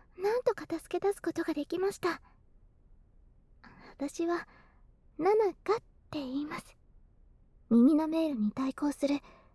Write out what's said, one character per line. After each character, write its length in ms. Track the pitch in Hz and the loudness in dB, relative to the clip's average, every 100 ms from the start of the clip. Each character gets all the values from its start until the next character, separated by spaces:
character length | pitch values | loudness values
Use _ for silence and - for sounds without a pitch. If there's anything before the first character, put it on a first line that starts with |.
| - - | -20 -4
な 180 | 392 480 | 0 2
ん 60 | |
と 120 | 508 | 2
か 120 | - 302 | -2 -4
助 280 | 330 - 359 | -6 -4 -2
け 60 | 392 | -2
出 60 | |
す 80 | 403 | -2
こ 100 | 339 | -4
と 120 | 330 | -4
が 100 | 330 | -2
で 100 | 294 285 | -2 -4
き 120 | 339 | -2
ま 140 | 392 | -2
し 80 | - | -2
た。 200 | 349 - - - - - - - - - - - - - - - - - - - | -4 -4 -10 -20 -20 -20 -20 -20 -20 -20 -20 -20 -20 -20 -20 -20 -20 -20 -18 -8
私 300 | 285 - 339 | -6 -2 -2
は、 200 | 349 - - - - - - - - | -2 -4 -18 -20 -20 -20 -20 -16 -2
ナ 160 | 349 | 2
ナ 200 | 427 415 - | 4 2 0
カ 100 | - | -2
っ 20 | 453 | -2
て 60 | - - - 302 | -4 -20 -12 -8
言 220 | 262 269 | -6 -4
い 60 | 302 | -6
ま 120 | - | -8
す。 180 | - - - - - - - - - - - | -12 -20 -20 -20 -20 -20 -20 -20 -20 -14 2
ミ 120 | 233 | 6
ミ 120 | 254 | 6
ナ 120 | 302 311 | 6 2
メ 200 | 320 320 | 0 0
ー 80 | |
ル 60 | 247 | 0
に 120 | 208 | -2
対 220 | - 262 | -2 -4
抗 180 | - 294 | -2 -4
す 160 | - 277 | 0 -2
る、 120 | 285 - - - | -2 -6 -20 -20